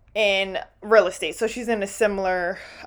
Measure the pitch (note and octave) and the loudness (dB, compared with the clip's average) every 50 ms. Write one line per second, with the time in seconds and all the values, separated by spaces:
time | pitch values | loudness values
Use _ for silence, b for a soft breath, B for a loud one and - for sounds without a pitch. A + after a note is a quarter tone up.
0 | b _ - G#3 A3 G3+ G3 F#3+ G3 F#3+ F#3 - - - _ _ - G#3 A3+ A3 | b _ -2 0 2 2 2 2 0 -2 -4 -8 -8 -10 _ _ 0 6 6 6
1 | F#3 F3+ F#3 - F#3+ D#3 - - A3+ A3+ - B3+ A#3 A#3 A#3 G#3 G3 G3+ - - | 6 6 0 -4 -6 -6 -4 -2 -4 -4 -4 -4 -4 -4 -2 -2 -2 -6 -2 0
2 | A3+ G3+ G3+ G3 F#3+ F#3 F#3 F3+ F3 F3 F#3+ B B B B B B | 0 0 0 0 -2 -2 0 0 -2 -4 -6 B B B B B B